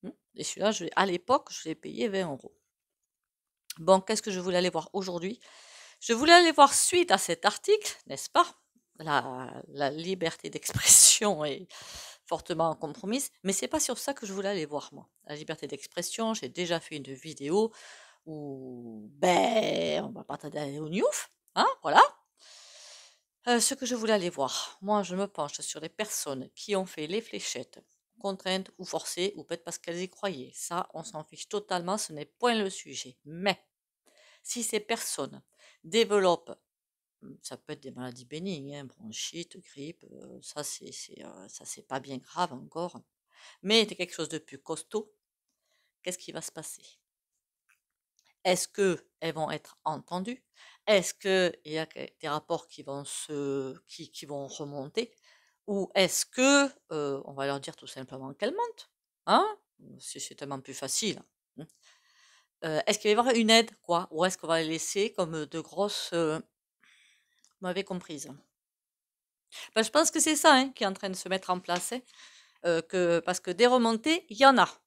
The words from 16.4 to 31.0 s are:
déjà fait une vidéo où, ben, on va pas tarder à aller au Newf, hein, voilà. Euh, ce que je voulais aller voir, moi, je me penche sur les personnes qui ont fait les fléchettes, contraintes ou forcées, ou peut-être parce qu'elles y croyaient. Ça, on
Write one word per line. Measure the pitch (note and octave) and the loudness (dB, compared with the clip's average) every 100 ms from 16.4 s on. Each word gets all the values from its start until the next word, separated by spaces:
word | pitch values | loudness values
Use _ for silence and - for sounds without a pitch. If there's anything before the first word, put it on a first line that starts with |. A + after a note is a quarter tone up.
| - | -6
déjà | - F3 E3+ | -6 -2 -2
fait | - D3+ | -4 -12
une | C3 | -10
vidéo | C3+ D#3+ C#3+ C#3 F#3 A3 - - - - _ - | -12 -12 -8 0 2 2 -2 -20 -20 -20 _ -14
où, | D3+ D3 C3+ C3 B2 A#2+ A2 G#2+ C#3+ | -12 -10 -12 -12 -14 -14 -14 -16 0
ben, | F3+ F3+ G3 A3+ - - E3 D3+ G#3 | 2 4 4 2 0 -2 -2 -2 -4
on | |
va | A3 | -10
pas | - C#3 | -12 -12
tarder | D3+ D3 | -8 -8
à | |
aller | D3 C#3+ | -8 -8
au | D#3 | -6
Newf, | F3+ A#4+ D5+ - _ _ - | 0 0 -2 -8 _ _ 0
hein, | A4+ C5 | 2 2
voilà. | - D3 C#5+ - _ _ - - - - - - - _ _ _ - | 4 6 6 4 _ _ -20 -20 -20 -20 -20 -20 -20 _ _ _ 2
Euh, | A#3+ | 4
ce | G#3+ | 4
que | C4+ B3 | 0 -4
je | A#3+ | -2
voulais | A3 | 2
aller | G#3+ F3 | 2 2
voir, | D3+ C3+ - - - | 0 -2 -2 -8 -10
moi, | G3 G#3 | 0 0
je | F3+ F3+ | 2 -2
me | G3+ | -4
penche | - D3 - | -4 -6 -4
sur | D3+ D#3+ | -10 -8
les | D#3+ | -10
personnes | - G#3 - - C3+ - - | -6 -6 -4 -4 -6 -8 -14
qui | - G3 | -2 -2
ont | F#3+ | -2
fait | - D3+ | -6 -4
les | G3+ | -4
fléchettes, | A3+ G#3 - - C#3 - _ _ _ _ | -6 -10 -8 -8 -10 -18 _ _ _ _
contraintes | G3+ F#3+ F#3+ F#3+ F#3+ _ | -6 -4 -2 -4 -4 _
ou | F3+ | -8
forcées, | E3 - - F#3 G3 | -6 -6 -4 -4 -4
ou | |
peut-être | C#3+ E3+ - | -10 -10 -10
parce | E3 | -12
qu'elles | - E3+ | -8 -8
y | F#3 | -8
croyaient. | - G3+ D3 C3 | -6 -6 -6 -12
Ça, | - - F3 - | -12 -6 -6 -6
on | D#3 | -10